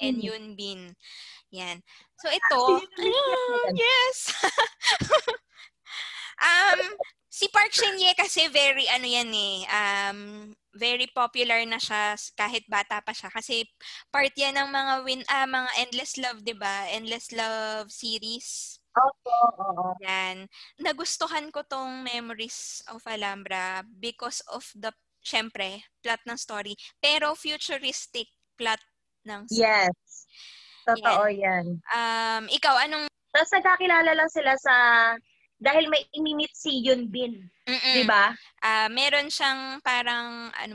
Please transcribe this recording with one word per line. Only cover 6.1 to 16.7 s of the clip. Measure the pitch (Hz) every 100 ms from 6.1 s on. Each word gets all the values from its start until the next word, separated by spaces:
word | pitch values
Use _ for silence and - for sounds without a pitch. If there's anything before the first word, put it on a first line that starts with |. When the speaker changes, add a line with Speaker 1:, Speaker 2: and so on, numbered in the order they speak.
| - - -
Speaker 1:
Um, | 320 349 392 359 359 415 - _ _
si | - 403
Park | 415 415
Shin-hye | - 403 381 370 370
kasi | 392 - 320
very, | 285 277 269 233
ano | 247 254
yan | 240 233
eh, | 214 202 190 190
um, | 208 202 202 196 202 202 214 214 214 _
very | 202 240 247 254
popular | 262 240 254 240 226 226
na | 226
siya | - 214 208 208
s-, | -
kahit | - 208 233 214
bata | 208 202 208
pa | 208
siya. | 214 190
Kasi | 226 - 233 226 _ - - -
part | 277 269
yan | - 277 277
ng | 277
mga | 277 269 262 262
win-, | 254 254
ah, | 269 262
mga | 262 254 233 247
Endless | 240 294 -
Love, | 254 226
'di | 208 208
ba? | 196